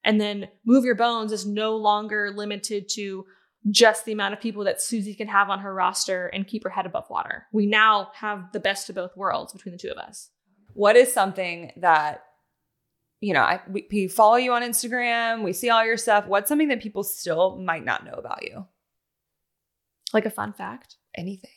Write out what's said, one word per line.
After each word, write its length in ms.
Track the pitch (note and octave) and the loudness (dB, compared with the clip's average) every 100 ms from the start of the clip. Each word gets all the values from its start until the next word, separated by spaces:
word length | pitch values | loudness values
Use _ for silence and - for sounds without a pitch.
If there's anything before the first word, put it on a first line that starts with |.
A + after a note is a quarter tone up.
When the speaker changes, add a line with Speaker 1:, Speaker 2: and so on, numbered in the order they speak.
Speaker 1:
And 160 | - G#3+ | 2 0
then 300 | G#3 G3+ G3 _ | 0 -6 -12 _
Move 200 | A3+ C4 | 4 4
Your 100 | B3 | 4
Bones 360 | G#3+ A#3+ A#3 A3 | 0 0 0 -4
is 140 | G#3+ | -6
no 300 | G3+ G#3 A3 A3 | -6 -4 -2 0
longer 540 | G#3+ G#3 G#3+ G#3+ G3+ | 0 0 -2 -4 -4
limited 540 | G3+ G#3 G3+ G3+ G#3 G3 | -6 -8 -8 -6 -8 -8
to 300 | - G3+ F#3+ F#3+ _ _ _ G#3+ | -8 -8 -10 -14 _ _ _ -2
just 340 | G3 A3+ A3 | 6 6 6
the 80 | - | -6
amount 200 | G#3+ G3 | -4 -4
of 60 | G#3 | -4
people 240 | A3+ G3+ | -8 -4
that 180 | G3 - | -4 -4
Susie 320 | - A3+ G3+ | -4 -4 -6
can 140 | G3 G#3+ | -8 -2
have 220 | G3+ G3+ | 0 2
on 100 | F#3+ | -2
her 140 | G3 | -6
roster 540 | F#3+ F#3 F#3+ - F3+ F3+ | -2 -2 -2 -4 -4 -6
and 200 | G3 G3 | -8 -8
keep 160 | G#3+ | -8
her 60 | F#3 | -6
head 160 | G3 | -6
above 240 | F#3 E3+ - | -6 -8 -6
water. 360 | - - - _ | -8 -6 -10 _
We 140 | G#3+ | 0
now 440 | G#3 G#3+ A3 G#3 G3 | 2 4 6 4 0
have 380 | - G#3+ G3+ F3+ | -10 -8 -8 -8
the 60 | G#3 | -4
best 280 | G3 G3 - | -2 -4 -8
of 60 | |
both 220 | F#3+ F3+ F#3 | -10 -10 -6
worlds 340 | F#3+ F3 F3+ | -4 -2 -6
between 220 | G3 F#3+ | -16 -16
the 40 | F3 | -12
two 120 | F#3 | -12
of 60 | - | -12
us. 320 | - - - _ _ _ _ | -14 -18 -20 _ _ _ _
Speaker 2:
What 200 | - G#3 | 2 6
is 160 | A#3 B3+ | 8 6
something 640 | B3 G3 F#3+ F3+ E3+ E3+ | 4 0 -2 -6 -6 -12
that, 480 | - F3 D#3+ D3+ - _ _ _ _ _ _ _ _ _ _ | 0 4 4 4 -8 _ _ _ _ _ _ _ _ _ _
you 140 | G#3 | 0
know, 80 | D3+ | 4
I, 180 | G#2+ F3+ - | 4 2 -4
we, 160 | G3 - | -10 -4
we 160 | G#3 F#3 | -2 -2
follow 300 | - G#3+ A#3+ | 6 8 8
you 160 | B3+ | 4
on 80 | A#3+ | 0
Instagram, 840 | A#3+ A3+ A#3+ B3 A#3+ A#3 A#3 A3+ | 0 -4 -4 -2 0 0 -2 -2
we 80 | G3 | -4
see 180 | F#3+ A#3+ | -2 2
all 140 | A3+ | 4
your 140 | A3+ A3+ | 4 0
stuff. 280 | A3+ G#3 | 4 2
What's 220 | G3+ G3 G#3 | 4 0 2
something 220 | D4 D4+ | 2 2
that 120 | A#3+ | 0
people 220 | G#3+ G3 | -4 -8
still 540 | G3 - F3 D#3+ F#3 F#3 | -8 -8 -4 2 2 2
might 260 | F#3 D#3+ | -4 -4
not 220 | B2+ G#2 | -2 -4
know 80 | - | -6
about 300 | - - - | -14 -10 -10
you? 220 | - - F#3 _ _ _ _ _ _ _ _ _ _ _ _ _ - | -10 -14 -18 _ _ _ _ _ _ _ _ _ _ _ _ _ -2
Speaker 1:
Like 120 | A3 | -2
a 40 | G#3+ | -2
fun 220 | G#3+ G#3 | -6 -10
fact? 420 | - G#3+ A#3+ _ _ _ | -10 -14 -14 _ _ _
Speaker 2:
Anything. 360 | - F3 F#3+ - | -12 -12 -12 -18